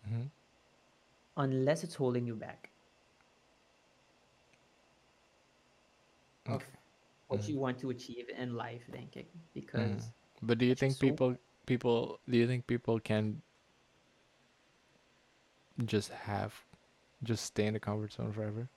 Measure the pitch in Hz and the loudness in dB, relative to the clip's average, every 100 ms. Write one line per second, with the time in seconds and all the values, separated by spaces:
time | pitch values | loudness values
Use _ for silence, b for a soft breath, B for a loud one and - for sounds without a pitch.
0 | 104 113 135 - _ _ _ _ _ _ | -4 -4 -4 -10 _ _ _ _ _ _
1 | _ _ _ - 135 131 131 160 175 - | _ _ _ -2 0 2 2 2 -2 0
2 | 127 123 120 110 90 - - _ _ _ | 0 2 -2 -6 -10 -12 -20 _ _ _
3 | _ _ _ _ _ _ _ _ _ _ | _ _ _ _ _ _ _ _ _ _
4 | _ _ _ _ _ _ _ _ _ _ | _ _ _ _ _ _ _ _ _ _
5 | _ _ _ _ _ _ _ _ _ _ | _ _ _ _ _ _ _ _ _ _
6 | _ _ _ _ - 113 - - _ _ | _ _ _ _ -6 -6 -6 -20 _ _
7 | _ _ _ 120 104 143 131 123 135 120 | _ _ _ -2 0 0 0 -2 -4 -6
8 | - 120 120 - 123 117 117 120 120 131 | -8 -12 -10 -6 -4 -4 -6 -8 -12 -14
9 | 123 127 - 170 - - - 123 107 101 | -12 -14 -16 -18 -14 -14 -6 -2 0 -2
10 | 113 - _ - 110 117 123 127 135 135 | -6 -12 _ -8 0 4 6 4 2 4
11 | 135 123 127 123 _ _ - 123 123 117 | 4 6 2 2 _ _ 0 2 4 4
12 | 123 - - 120 117 127 - 120 - 113 | 2 -6 2 4 6 2 0 0 2 0
13 | - 107 107 107 - _ _ _ _ _ | 2 2 2 -2 -10 _ _ _ _ _
14 | _ _ _ _ _ _ _ _ _ _ | _ _ _ _ _ _ _ _ _ _
15 | _ _ _ _ _ _ _ - 117 107 | _ _ _ _ _ _ _ -4 2 2
16 | - - - 101 101 - - - _ _ | 0 -8 -4 -2 -4 -6 -20 -20 _ _
17 | _ _ 117 110 - - 107 107 - 104 | _ _ -2 -2 -2 0 0 0 -2 -4
18 | 107 - 113 107 107 107 120 | -4 -6 -6 -4 -4 -4 -8